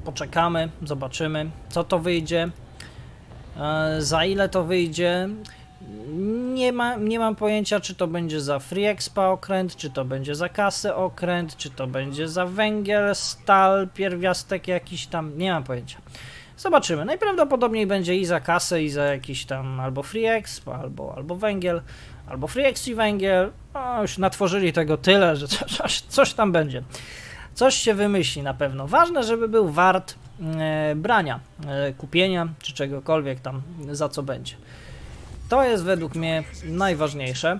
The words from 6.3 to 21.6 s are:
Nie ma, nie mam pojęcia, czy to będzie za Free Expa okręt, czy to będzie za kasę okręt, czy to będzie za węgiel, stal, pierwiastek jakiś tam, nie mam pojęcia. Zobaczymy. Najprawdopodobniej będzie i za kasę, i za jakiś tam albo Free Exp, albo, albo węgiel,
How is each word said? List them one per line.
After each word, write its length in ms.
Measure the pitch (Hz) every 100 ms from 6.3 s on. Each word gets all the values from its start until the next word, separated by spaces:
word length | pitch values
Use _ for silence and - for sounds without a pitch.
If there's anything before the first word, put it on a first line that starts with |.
| 226 247
Nie 180 | 254 247
ma, 220 | 247 240 240
nie 220 | 214 233
mam 180 | 220 214
pojęcia, 440 | 214 214 202 208
czy 140 | -
to 120 | 185 175
będzie 340 | 170 170 156
za 180 | 139 139
Free 280 | 139 185 208
Expa 420 | 202 - - 190
okręt, 480 | 185 - 190 185 -
czy 140 | 151
to 140 | 139
będzie 300 | 131 135 135
za 140 | 147 175
kasę 480 | - 202 190 208 175
okręt, 600 | 185 - 175 175 165 -
czy 140 | 143
to 160 | 131 127
będzie 420 | 131 139 143 160
za 180 | 170 180
węgiel, 680 | 190 214 214 202 208 202
stal, 760 | 196 - - - 196 190 196 190
pierwiastek 720 | - 190 180 185 180 - 190 185
jakiś 380 | 180 - 170 -
tam, 320 | 170 156 147
nie 140 | 185
mam 120 | 170
pojęcia. 340 | 131 123 120 - - - - - - -
Zobaczymy. 460 | 381 330 - 170
Najprawdopodobniej 840 | 233 339 415 359 285 262 240 220 202
będzie 300 | 196 175 185
i 80 |
za 160 | 175 170
kasę, 420 | 147 170 - 170
i 80 | 151
za 140 | 143
jakiś 400 | 143 139 - 127
tam 360 | - 135 135 131
albo 220 | 131 135
Free 240 | 139 220 226
Exp, 420 | 226 208 - -
albo, 460 | 127 - 139 139 -
albo 200 | 143 180
węgiel, 460 | 214 196